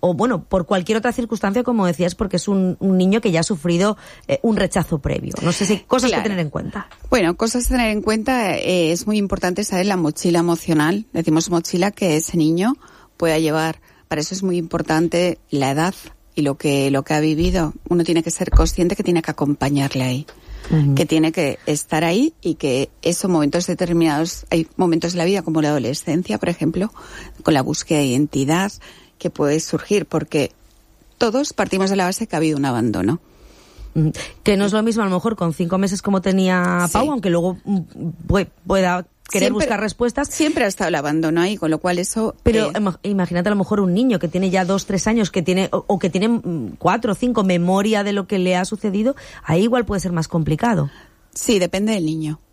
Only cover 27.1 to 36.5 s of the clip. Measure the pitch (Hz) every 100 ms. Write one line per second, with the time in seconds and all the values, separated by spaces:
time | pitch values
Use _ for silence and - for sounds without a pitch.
27.1 | - - - - 151 - 151 - 156 143
28.1 | 123 147 139 135 165 196 - - - -
29.1 | _ 180 - 143 151 - 160 - 202 170
30.1 | 165 135 156 135 _ _ _ _ _ _
31.1 | _ 240 233 294 - 185 190 190 196 180
32.1 | 190 226 165 156 147 139 120 113 90 95
33.1 | 165 - - - - - - - 165 156
34.1 | - - - - 196 202 214 220 220 202
35.1 | 180 226 220 170 156 170 185 196 190 -
36.1 | 190 190 190 185